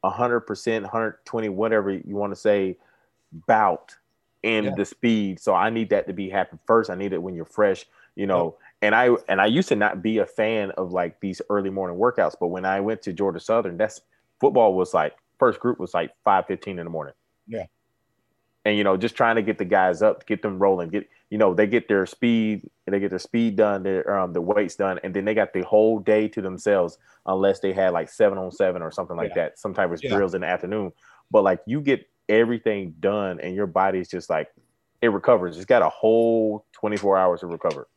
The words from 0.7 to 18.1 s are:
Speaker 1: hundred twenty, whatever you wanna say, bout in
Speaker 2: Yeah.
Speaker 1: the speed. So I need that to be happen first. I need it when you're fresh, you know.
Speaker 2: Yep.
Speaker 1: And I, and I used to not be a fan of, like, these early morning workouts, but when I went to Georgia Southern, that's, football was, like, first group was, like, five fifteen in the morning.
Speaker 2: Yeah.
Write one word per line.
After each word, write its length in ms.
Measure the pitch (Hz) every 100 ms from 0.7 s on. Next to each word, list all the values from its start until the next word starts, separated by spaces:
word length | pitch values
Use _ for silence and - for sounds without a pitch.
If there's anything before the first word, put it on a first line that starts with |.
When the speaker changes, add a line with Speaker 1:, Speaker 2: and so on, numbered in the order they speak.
| 113 98
Speaker 1:
hundred 320 | 117 110 -
twenty, 240 | - 117 110
whatever 420 | 95 110 110 98
you 260 | 95 - 101
wanna 200 | 101 95
say, 400 | 107 104 95 - _ _ _ _ _ 160 -
bout 500 | 113 104 82 - - _ _ _ _
in 220 | 113 110
Speaker 2:
Yeah. 100 | 104 92
Speaker 1:
the 80 |
speed. 560 | 98 - 120 110 101 92
So 140 | -
I 160 | 92 104
need 200 | 113 107
that 160 | 104 90
to 60 |
be 160 | 95 95
happen 300 | 95 90 82 -
first. 240 | 113 107
I 40 |
need 180 | 92 98
it 100 | 90
when 120 | 92
you're 120 | 87 80
fresh, 400 | - 104 92 - _ _
you 120 | - 98
know. 180 | 90
Speaker 2:
Yep. 100 | 85 - - _
Speaker 1:
And 120 | 104
I, 140 | 110 123 120 -
and 120 | 95
I 60 | 104
used 220 | 131 190
to 60 | 110
not 260 | 104 95
be 160 | 107 110
a 80 | 95
fan 440 | - 107 113 98
of, 200 | - 92
like, 260 | 90 87 -
these 220 | 98 92 -
early 200 | 104 98
morning 260 | 95 92 87
workouts, 400 | 120 120 82 -
but 100 | 87
when 160 | 92
I 160 | 95 98
went 220 | 101 113
to 100 | -
Georgia 280 | 87 98 85
Southern, 360 | - 113 101 87
that's, 260 | 107 - _ _ _ _
football 340 | 139 127 110
was, 200 | 92 90
like, 220 | 90 76 - _ _
first 200 | 127 101
group 200 | 123 120
was, 140 | 90
like, 180 | 87 80 _
five 220 | - 95 -
fifteen 320 | 92 - 90
in 60 |
the 60 | 85
morning. 240 | 82 71 - _ _ -
Speaker 2:
Yeah. 200 | 110 92 _ _ _ _